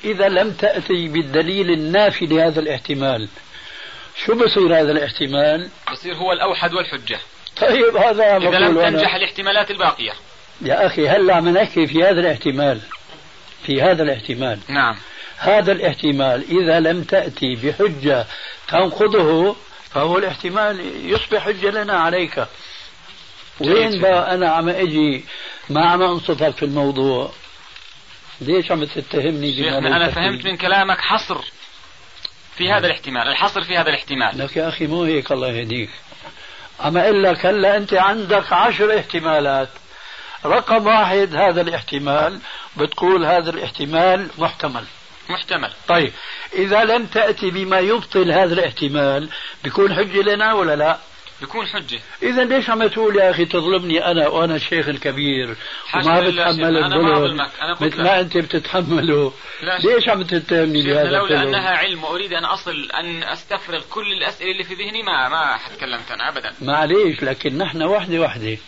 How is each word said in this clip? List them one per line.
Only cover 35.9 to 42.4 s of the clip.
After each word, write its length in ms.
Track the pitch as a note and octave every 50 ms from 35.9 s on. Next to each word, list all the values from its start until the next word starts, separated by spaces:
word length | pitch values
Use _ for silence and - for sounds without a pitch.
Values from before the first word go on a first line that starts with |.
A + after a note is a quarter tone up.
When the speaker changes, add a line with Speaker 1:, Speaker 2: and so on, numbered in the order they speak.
| - - - - - - - - - - - - - - - - - -
Speaker 1:
عم 180 | - D3 E3
أقول 260 | F3+ F3 G#3+ G#3 G3 G3
لك 220 | F#3 E3+ E3 -
هلا 320 | F#3 G#3 G#3 F#3+ G3 G3+
أنت 160 | G#3 G3+ G3 G3+
عندك 600 | F#3 F#3 G3 G#3 A3+ G#3 F3 G#3 G3+ - - F#3
عشر 440 | F3 G#3 A#3+ F#3+ E3+ G#3 G#3+ A3
احتمالات، 720 | G3+ - - - E3+ D#3+ D#3+ D#3 D3+ D3 C#3 C3+ C3+ C3+ C3 - - - - - - - - - - - - - - -
رقم 420 | D3 - B3 A#3 - A3 A3+ G3+
واحد 480 | G#3+ A3+ A3 G#3 F3+ F#3+ G3+ G3 F#3 D3+
هذا 260 | D3+ G3 F#3+ E3+ F3
الاحتمال، 800 | E3+ E3+ E3 C#3+ - - D3 C#3 C#3+ C#3+ C#3 D3+ D3+ E3 G3 E3